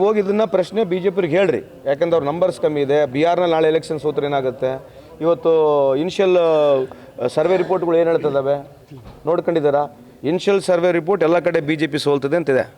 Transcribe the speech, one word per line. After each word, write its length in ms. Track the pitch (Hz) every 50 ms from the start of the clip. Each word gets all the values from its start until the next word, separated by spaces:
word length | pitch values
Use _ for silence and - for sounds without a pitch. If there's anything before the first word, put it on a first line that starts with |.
| 185
ಹೋಗಿ 140 | 202 220 214 202
ಇದನ್ನ 220 | 190 202 208 220 196 160
ಪ್ರಶ್ನೆ 260 | 185 180 - - 208 226 180
ಬಿ 60 | 175 185
ಜೆ 100 | 175 196
ಪಿಯವ್ರಿಗೆ 280 | 185 196 202 160 139 180
ಹೇಳ್ರಿ, 240 | 202 180 143 110 - - - - - 135
ಯಾಕಂದ್ರೆ 260 | 143 139 165 170 165 165
ಅವ್ರ 100 | 147 143
ನಂಬರ್ಸ್ 280 | 151 175 180 185 170 - -
ಕಮ್ಮಿ 180 | 165 151 147 143 131
ಇದೆ. 120 | 143 151 151 139 123
ಬಿಹಾರ್ನಲ್ಲಿ 400 | 139 156 170 175 175 180 175 165
ನಾಳೆ 120 | 160 160 156 156
ಎಲೆಕ್ಷನ್ 260 | 165 156 - 165 151 131
ಸೋತ್ರೆ 200 | 151 143 143 143 143
ಏನಾಗುತ್ತೆ? 400 | 143 139 131 131 120 - - 131 131 135 - - - - - - - - 151
ಇವತ್ತು 260 | 160 254 - 165 170 165 160 156 151 147 147 139 135 135 139 151
ಇನಿಷಿಯಲ್, 340 | 185 180 - 196 185 180 180
ಆ, 920 | 170 165 160 156 151 147 139 135 131 131 - - - - - - 120 127 - -
ಸರ್ವೆ 200 | 156 170 185 185 180
ರಿಪೋರ್ಟ್‌ಗಳು 340 | 160 185 185 175 170 170 165
ಏನು 120 | 170 165
ಹೇಳ್ತಿದ್ದಾವೆ 460 | 165 160 135 151 135 139 135 139 143 143 139 143 - - - - 147 131 113 - - - - 147
ನೋಡ್ಕೊಂಡಿದ್ದೀರಾ? 540 | 170 175 180 180 170 165 143 147 139 143 147 143 - - - - - - -
ಇನಿಷಿಯಲ್ 380 | 131 165 180 - - 202 196 - -
ಸರ್ವೆ 200 | 185 175 170 180 175 170
ರಿಪೋರ್ಟ್ 240 | 160 156 202 190 165 156
ಎಲ್ಲ 100 | 170 175 151 175
ಕಡೆ 120 | 170 165 156 143
ಬಿ 60 | 160 151
ಜೆ 60 | 151 156 139
ಪಿ 60 | 151 -
ಸೋಲ್ತದೆ 300 | 143 143 143 135 139 147 175
ಅಂತಿದೆ. 240 | 165 143 139 127 110 - -